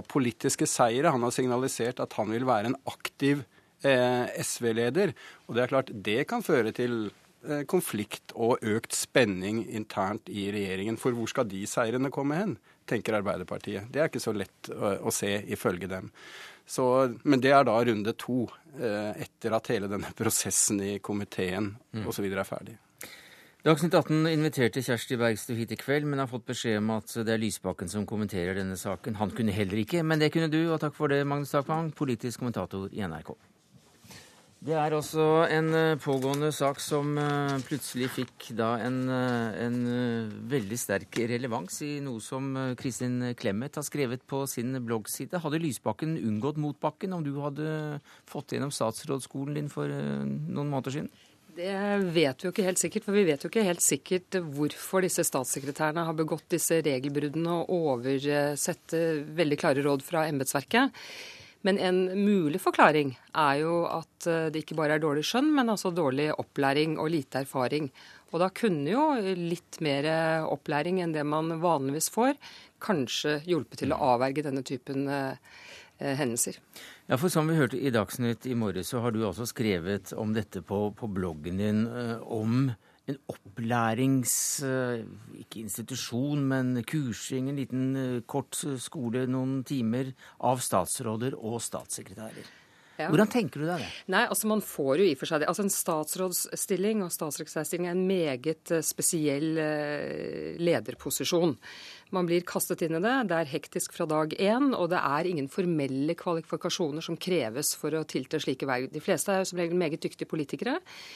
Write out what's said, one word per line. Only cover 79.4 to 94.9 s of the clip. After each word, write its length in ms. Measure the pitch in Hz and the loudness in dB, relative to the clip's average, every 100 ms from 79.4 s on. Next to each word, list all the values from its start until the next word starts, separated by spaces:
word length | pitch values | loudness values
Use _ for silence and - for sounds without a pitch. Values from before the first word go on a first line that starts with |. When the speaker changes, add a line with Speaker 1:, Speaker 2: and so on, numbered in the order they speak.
| 117 | -4
Speaker 2:
skrevet 680 | - 110 90 85 101 - - | -2 0 2 0 -4 -4 -4
om 160 | 107 | -2
dette 300 | 110 104 95 | -2 -2 -8
på, 300 | 87 101 104 | -4 0 0
på 180 | 98 117 | -2 -6
bloggen 460 | 95 90 78 80 92 | -2 -4 -4 -4 -2
din, 280 | 107 107 117 | 2 2 0
eh, 300 | 120 117 117 | -2 -4 -6
om 500 | - 117 110 123 135 117 _ _ - | -4 -2 2 2 2 -2 _ _ -10
en 100 | - - | -8 -10
opplærings-, 1300 | - - 110 113 120 113 113 135 135 120 - - - | -14 -14 -8 0 2 2 2 4 4 2 0 -2 -2
eh, 400 | 139 131 123 117 101 101 110 - | -2 -2 -2 -4 -8 -14 -16 -18
ikke 240 | - - | -14 -12
institusjon, 720 | 110 - 110 127 - 117 143 147 135 | -8 -8 -8 -8 -4 -2 0 0 2
men 360 | 131 127 123 | 2 2 0
kursing, 640 | 110 160 131 101 - 131 131 | -2 -2 -2 -4 -4 -4 -2
en 80 | 143 | -4
liten, 400 | 131 127 131 135 | -4 -2 0 0
eh, 240 | 131 123 | -2 -4
kort, 360 | - 143 131 - | -4 -4 -4 -6
eh, 120 | 156 135 | -6 -6
skole, 480 | - 156 120 127 127 | -8 -6 -2 -2 0
noen 380 | 131 131 135 | 0 0 -2
timer 480 | 120 139 110 120 131 - - - | -2 -2 0 0 -2 -8 -20 -2
av 180 | 120 127 | 2 2
statsråder 760 | - 101 87 - 113 110 127 | 2 0 0 -2 -4 -2 -4
og 260 | - 110 117 | -4 -6 -6
statssekretærer. 880 | - 82 62 - 107 98 107 - - - - _ - - | -6 -8 -8 -12 -12 -14 -14 -14 -18 -20 -20 _ -16 -6
Speaker 3:
Ja. 80 | 160 | 2
Speaker 2:
Hvordan 220 | 156 214 | 4 6
tenker 280 | 247 170 143 | 2 0 -2
du 60 | 156 | -2
deg 120 | 175 | -2
det? 80 | - - - | -4 -8 0
Speaker 3:
Nei, 180 | 190 240 | 2 2
altså 180 | 190 | 2
man 160 | 220 214 | 2 0
får 380 | - - 139 | 0 -2 2